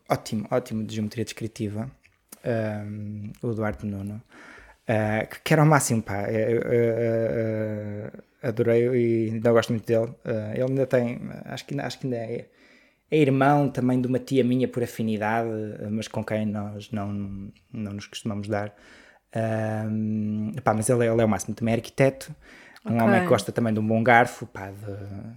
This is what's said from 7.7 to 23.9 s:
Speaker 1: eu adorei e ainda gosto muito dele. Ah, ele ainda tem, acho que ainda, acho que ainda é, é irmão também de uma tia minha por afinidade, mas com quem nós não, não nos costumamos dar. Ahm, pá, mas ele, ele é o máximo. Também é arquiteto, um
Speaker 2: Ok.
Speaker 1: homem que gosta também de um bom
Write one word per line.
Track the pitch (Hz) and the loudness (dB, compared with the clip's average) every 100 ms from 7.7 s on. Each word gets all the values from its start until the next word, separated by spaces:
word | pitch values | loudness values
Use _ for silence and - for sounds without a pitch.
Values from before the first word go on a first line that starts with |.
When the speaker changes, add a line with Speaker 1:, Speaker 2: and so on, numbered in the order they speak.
| 107 104 104 107 | -6 -8 -8 -10
Speaker 1:
eu | - - _ 139 | -14 -20 _ -4
adorei | 107 120 117 120 | 0 4 4 4
e | 127 120 113 113 | 2 2 2 0
ainda | 113 113 | 0 4
gosto | 113 107 | 6 4
muito | 117 - | 0 0
dele. | 113 113 - | 0 0 -4
Ah, | - 113 107 | -6 -4 -4
ele | 123 | -2
ainda | 127 135 131 | 0 0 2
tem, | 131 120 123 - - - | 2 0 -4 -10 -12 -12
acho | 135 - | -12 -8
que | |
ainda, | 143 131 | -6 -6
acho | - | -6
que | 135 | -6
ainda | 120 | -6
é, | 113 120 - _ _ _ _ _ - | -6 -8 -10 _ _ _ _ _ -2
é | 156 | 4
irmão | 143 135 135 147 139 | 4 6 4 4 2
também | 127 123 127 | 0 0 2
de | 127 | 0
uma | 127 | -2
tia | - 135 | 0 2
minha | 120 127 123 | 4 2 0
por | 123 | -2
afinidade, | 117 - 110 107 104 113 113 110 107 107 107 | -4 -2 -2 -2 0 -2 -2 -4 -6 -8 -6
mas | 110 110 | -6 -4
com | 117 | -6
quem | 107 107 107 | -4 -2 -2
nós | 104 101 104 104 | -4 -6 -10 -8
não, | 107 101 101 101 98 101 - _ | -6 -4 -6 -6 -10 -12 -18 _
não | 120 104 | -10 -8
nos | 101 - | -8 -12
costumamos | - 120 104 101 | -10 -6 -6 -2
dar. | 104 104 - - - - _ _ 113 | -2 -4 -10 -20 -20 -20 _ _ -4
Ahm, | 113 110 110 110 110 110 110 107 107 107 107 - | -2 0 -2 -2 -2 -2 -2 -2 -2 -2 -4 -2
pá, | - | 0
mas | 110 110 | 2 4
ele, | 123 117 | 4 4
ele | 113 | 4
é | 110 | 4
o | |
máximo. | 98 - 104 | 4 -2 -4
Também | 113 | 0
é | 113 | 0
arquiteto, | - - 135 135 - 151 - - - - 214 | 0 4 4 2 -8 -18 -20 -20 -20 -12 -2
um | 117 | 4
Speaker 2:
Ok. | 113 | 6
Speaker 1:
homem | - | 6
que | 180 | 6
gosta | 120 - | 2 2
também | 113 117 | 0 0
de | 110 | 2
um | |
bom | 107 | 2